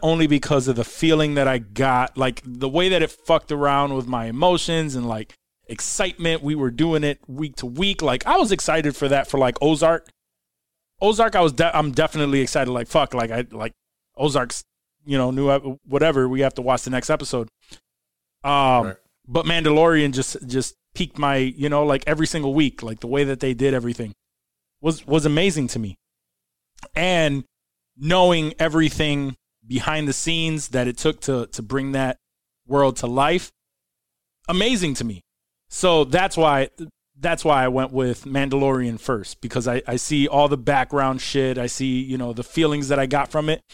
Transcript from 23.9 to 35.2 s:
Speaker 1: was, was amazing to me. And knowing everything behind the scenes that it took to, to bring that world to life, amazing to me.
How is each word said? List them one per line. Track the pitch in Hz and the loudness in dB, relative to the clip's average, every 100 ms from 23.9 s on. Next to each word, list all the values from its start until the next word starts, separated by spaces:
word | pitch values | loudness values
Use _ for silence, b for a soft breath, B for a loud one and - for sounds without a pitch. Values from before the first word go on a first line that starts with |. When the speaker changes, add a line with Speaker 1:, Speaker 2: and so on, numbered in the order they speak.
| 120 110 - _ _ _ _ _ _ | -6 -10 -14 _ _ _ _ _ _
Speaker 1:
was, | 156 151 143 | -4 -4 0
was | 156 151 | 2 2
amazing | 151 196 151 123 | 2 2 0 -4
to | 117 | -4
me. | 104 - _ _ _ _ _ _ _ _ - 156 | -8 -10 _ _ _ _ _ _ _ _ -10 -2
And | 180 175 151 139 - _ _ _ _ - | 0 2 2 0 -6 _ _ _ _ -6
knowing | 151 185 180 170 156 - | 2 4 6 4 0 0
everything | 160 160 156 - 151 143 139 123 _ _ 110 | 2 4 2 2 0 0 -4 -8 _ _ -6
behind | 127 156 156 147 | -4 -2 -2 -2
the | |
scenes | - 165 165 160 156 - | -2 -2 -2 -2 -4 -4
that | 131 123 | -2 -2
it | 120 | -2
took | 156 151 | -2 -2
to, | - 127 117 | -2 -4 -4
to | - | -10
bring | 107 135 139 | -6 -4 -2
that | 135 131 131 _ _ _ _ - | -2 -2 -6 _ _ _ _ -2
world | 139 135 - | 2 2 0
to | 120 | -2
life, | 127 147 175 - _ _ _ _ _ _ _ _ _ - | 0 2 0 -4 _ _ _ _ _ _ _ _ _ -4
amazing | 185 226 233 165 127 | -2 0 0 -2 -4
to | |
me. | 120 90 | -8 -10